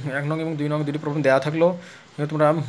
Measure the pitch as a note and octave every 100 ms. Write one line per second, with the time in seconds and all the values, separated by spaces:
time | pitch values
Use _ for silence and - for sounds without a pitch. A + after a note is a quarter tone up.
0 | D3 C#3 C#3+ D#3+ D#3+ D#3 D3 D3+ D3 D3
1 | D3+ D3+ C3+ C3+ D3+ D#3+ E3+ F3 - -
2 | - - D3 D#3 D3+ D#3+